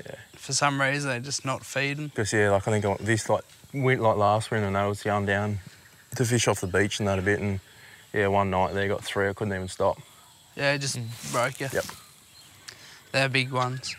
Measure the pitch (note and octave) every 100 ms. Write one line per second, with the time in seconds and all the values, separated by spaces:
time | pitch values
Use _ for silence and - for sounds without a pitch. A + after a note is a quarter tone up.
0 | - - - - - C3+ C#3+ C#3 C3+ C#3+
1 | C#3+ A#2+ C3+ C3 C3+ C3 - C3 C#3 C#3+
2 | D3 - G#2 A2 G#2 G2 A#2 G#2+ G2+ G2
3 | G#2 A2+ - G#2+ - - - C#3 C3 C3
4 | A2+ G#2 G2+ G#2+ A2 A2 G2+ G2 G2+ G2+
5 | G#2+ G#2 G2+ G2+ G#2 G#2 - - - -
6 | - - A#2+ A#2+ A#2 G#2 F#2+ F#2+ G2+ -
7 | G#2 G2 F#2+ G#2 G2+ G2 - - - -
8 | - G#2 G2+ G2 G2 F#2+ F#2 F#2+ G2 G2+
9 | - G2+ G2 G2 G#2+ F#2+ F#2 - G2 -
10 | - - - - - - C#3+ C#3+ C#3 B2+
11 | A2+ A#2 C#3+ B2+ B2 C3+ C#3 F#2 - -
12 | - - - - - - - - - -
13 | - C3+ C3+ C3 B2+ C3 B2+ B2+ -